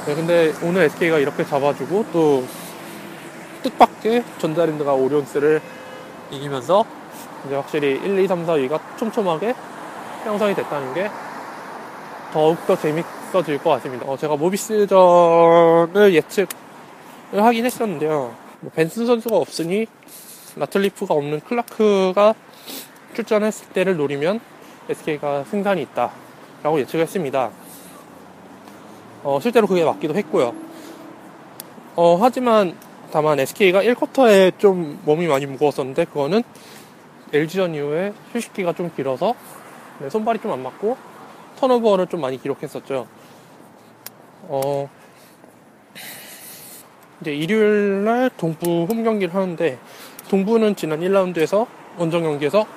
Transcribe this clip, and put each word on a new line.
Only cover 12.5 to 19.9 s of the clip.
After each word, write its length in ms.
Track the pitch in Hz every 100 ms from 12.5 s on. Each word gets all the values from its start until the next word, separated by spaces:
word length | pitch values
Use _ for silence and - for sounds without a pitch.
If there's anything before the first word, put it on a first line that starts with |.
| 165 - 185
재밌어질 840 | 156 156 170 - - 190 160 139
것 120 | 170
같습니다. 340 | 131 143 123 139
어, 100 | 135
제가 200 | 151 147
모비스전을 1800 | 165 196 - 214 202 190 185 175 170 165 165 170 165 165 170 190 208
예측을 340 | 160 - - 185 - - - - - - - -
하긴 320 | 190 220 226
했었는데요. 720 | 240 - 226 151 151 151 123 113 - -
뭐, 120 | 147
벤슨 320 | - 165 226 233
선수가 300 | 240 220 196
없으니 500 | 139 - 165 196 226